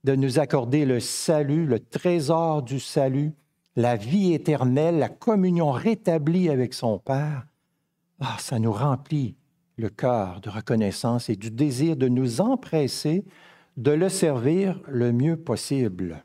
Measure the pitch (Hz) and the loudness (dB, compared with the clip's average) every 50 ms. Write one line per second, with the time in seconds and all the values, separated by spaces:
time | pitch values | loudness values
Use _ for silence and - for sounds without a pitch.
0 | - 131 135 135 135 135 120 156 147 - - 143 120 117 127 151 147 131 127 120 | 2 2 2 2 2 2 2 2 2 2 2 0 2 2 0 2 2 2 2 0
1 | - - - - - - 165 151 151 139 143 160 170 147 120 107 - _ - - | -2 -4 -8 -6 0 2 2 2 2 2 0 0 2 2 0 0 -2 _ -8 -2
2 | - 180 175 170 147 131 165 160 170 165 156 151 135 117 135 135 - - - 151 | 0 0 0 0 2 2 0 2 2 2 0 -2 -2 -4 -6 -6 -6 -2 0 0
3 | 139 135 131 139 147 151 151 _ _ _ _ _ _ _ _ 120 117 120 120 110 | 0 2 0 0 -2 -2 -4 _ _ _ _ _ _ _ _ 0 2 2 0 0
4 | 101 113 151 208 196 180 165 147 - - 151 135 131 127 123 139 156 165 170 160 | -2 0 0 2 2 2 2 0 0 0 0 2 2 2 2 2 2 2 2 2
5 | 131 104 - _ - 233 220 202 185 185 175 170 165 147 131 117 - 220 226 214 | 0 0 -2 _ 0 2 2 4 4 2 2 2 2 0 0 0 0 0 0 0
6 | - 185 165 160 147 151 170 185 180 170 143 127 127 117 - - - 117 107 90 | 0 0 0 2 2 0 2 2 2 2 2 2 0 -2 -2 -4 -2 -2 -2 -2
7 | _ - 135 135 147 151 151 135 - - _ _ _ _ _ _ _ _ _ _ | _ -2 -2 -2 -2 -4 -6 -8 -10 -14 _ _ _ _ _ _ _ _ _ _
8 | _ _ _ _ 143 123 113 104 - - 139 113 110 117 104 104 139 147 131 - | _ _ _ _ -8 -8 -8 -8 -8 -6 -2 0 0 0 0 0 0 0 0 -2
9 | - - 156 147 135 107 - _ _ _ _ _ _ _ _ - 113 101 - - | -4 -4 -2 -2 -2 -4 -6 _ _ _ _ _ _ _ _ -8 -8 -8 -6 -2
10 | - 131 123 113 98 92 90 95 - 107 95 110 104 - 123 110 110 98 95 - | 0 0 0 0 -2 -4 -6 -12 -12 -10 -10 -10 -4 -2 0 0 2 0 -2 -2
11 | - 117 117 120 - - 113 95 101 113 107 117 151 151 127 120 147 165 160 131 | -2 -2 -2 -2 -2 -4 -6 -6 -6 -10 -2 0 0 0 0 0 0 0 0 0
12 | 131 131 123 123 131 123 113 135 190 233 269 254 - - - 151 143 120 - - | 2 2 2 2 0 0 0 0 0 0 0 -2 -2 -2 0 0 0 0 -2 -4
13 | - 151 156 185 208 - - - - - - - _ _ _ - 113 139 147 156 | -2 0 -2 -2 -2 -6 -20 -20 -20 -20 -20 -20 _ _ _ -2 0 2 2 4
14 | 180 190 185 190 185 160 139 123 113 135 160 185 196 190 175 - - - 139 120 | 2 0 2 2 2 2 2 2 2 2 2 2 2 0 -2 -4 -8 -6 -2 0
15 | 120 120 117 120 135 156 165 160 165 - 117 101 - - 143 135 123 107 92 90 | 2 2 2 2 2 2 0 -2 -2 -4 -4 -4 -2 -2 -2 0 0 -2 -2 -4
16 | 95 87 80 78 - | -6 -8 -8 -12 -16